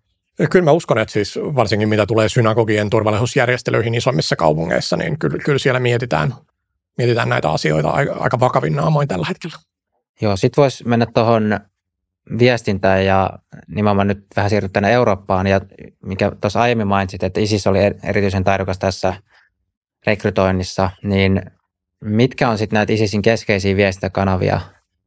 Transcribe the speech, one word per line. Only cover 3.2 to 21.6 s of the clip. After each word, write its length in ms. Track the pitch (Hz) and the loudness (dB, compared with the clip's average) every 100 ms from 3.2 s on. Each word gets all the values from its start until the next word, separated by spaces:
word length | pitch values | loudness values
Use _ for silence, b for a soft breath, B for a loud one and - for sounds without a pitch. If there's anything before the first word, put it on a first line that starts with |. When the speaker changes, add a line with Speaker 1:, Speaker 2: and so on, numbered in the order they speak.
| 120 - 120 123 - 120 113 | 0 0 0 0 0 -2 0
Speaker 1:
isommissa 420 | 117 131 78 - - | 0 0 0 -2 0
kaupungeissa, 600 | 80 78 82 64 - 85 | 2 0 0 -2 -2 -2
niin 220 | 85 78 | -2 -2
kyllä, 200 | - - | -4 -2
kyllä 140 | - 135 | -2 0
siellä 220 | 139 127 | 0 0
mietitään, 540 | 123 120 123 - 151 - _ _ _ _ _ - | 0 -2 0 -2 -2 -6 _ _ _ _ _ -2
mietitään 300 | 120 117 120 | 0 0 0
näitä 220 | 120 76 | 0 0
asioita 400 | - 156 156 - | -2 0 0 0
aika, 220 | 71 143 | 0 -2
aika 280 | - - 117 | -2 -2 0
vakavin 360 | 127 131 160 147 | 2 2 0 0
naamoin 320 | 160 147 139 | 0 0 0
tällä 180 | - 165 | -2 -4
hetkellä. 280 | - 160 - _ _ _ _ _ _ | -8 -12 -16 _ _ _ _ _ _
Speaker 2:
Joo, 160 | 107 98 | -2 0
sit 200 | 127 - | 0 2
vois 280 | 139 - | 2 0
mennä 220 | 117 117 113 | -2 0 0
tohon 540 | 127 113 113 107 98 - _ _ _ _ _ - 113 | 0 2 2 0 -2 -6 _ _ _ _ _ -10 2
viestintään 640 | 123 117 - 95 98 95 | 2 2 -2 0 2 2
ja 260 | 95 95 95 - _ - - | 2 2 0 -6 _ -20 -10
nimenomaan 400 | 85 104 98 101 | -2 0 2 0
nyt 160 | 101 - - | -2 -6 -4
vähän 140 | 101 | 0
siirtyä 200 | 104 98 | 0 0
tänne 200 | 101 101 | 0 2
Eurooppaan, 540 | 123 113 98 - 95 98 | 2 2 0 -2 0 2
ja 140 | 98 98 - - _ 98 | 0 -2 -14 -20 _ -10
mikä 260 | 95 101 - | -4 -4 -2
tuossa 200 | 101 - | -2 0
aiemmin 260 | 120 113 101 | 0 0 0
mainitsit, 360 | 98 95 - | 0 -2 -4
että 180 | 95 - | -4 -2
isis 260 | 104 104 101 | -2 0 2
oli 120 | 95 | 2
er-, 200 | 101 - | 2 0
erityisen 420 | - 104 98 95 | -4 -2 0 0
taidokas 340 | 95 98 95 92 | 0 0 -2 -2
tässä 360 | 95 - 92 98 b b b _ _ _ _ _ 104 | -4 -2 -4 -4 b b b _ _ _ _ _ -4
rekrytoinnissa, 840 | 104 104 101 95 92 90 - 92 - | -2 -2 0 0 0 -4 -2 -4 -4
niin 400 | 101 98 95 95 - - | -2 0 2 0 -4 -16